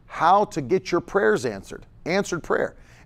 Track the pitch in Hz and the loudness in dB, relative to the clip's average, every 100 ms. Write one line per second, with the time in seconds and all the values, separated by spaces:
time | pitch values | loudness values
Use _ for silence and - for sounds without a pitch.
0 | - - 160 202 202 160 123 185 - 175 | -14 0 4 4 2 -4 -2 -2 0 -2
1 | - 196 214 196 117 98 - - - - | 0 2 2 2 -2 -6 -12 -16 -18 -12
2 | - 190 196 165 - - - - - - | -4 -2 -2 -4 -2 0 -2 -6 -20 -20